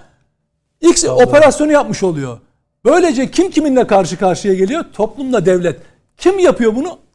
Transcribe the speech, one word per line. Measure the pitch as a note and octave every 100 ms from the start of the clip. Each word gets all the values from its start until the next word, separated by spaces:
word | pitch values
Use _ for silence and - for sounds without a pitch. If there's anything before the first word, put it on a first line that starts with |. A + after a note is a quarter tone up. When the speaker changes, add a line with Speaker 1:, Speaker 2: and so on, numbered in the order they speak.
| _ _ _ _ _ _ _ _
Speaker 1:
X | E4 F4
Speaker 2:
Allah. | E4 B3+
Speaker 1:
operasyonu | B3 C#4+ D4+ - D4+
yapmış | D4 G#3+ G3
oluyor. | F#3+ D#3 C3 A2+ _ _ _ _
Böylece | A3 F4 F4 B3+ C4
kim | - F#4
kiminle | - D4+ C4 A3
karşı | G3 E3+ F3
karşıya | F#3+ E3+ G3+
geliyor? | F#3+ F#3+ D#4+ -
Toplumla | - G#3 - C4 A#3 E3+
devlet. | F#3 F3 - - _ _ _
Kim | F4 G4
yapıyor | F4 - A3+ A3+
bunu? | F4 - _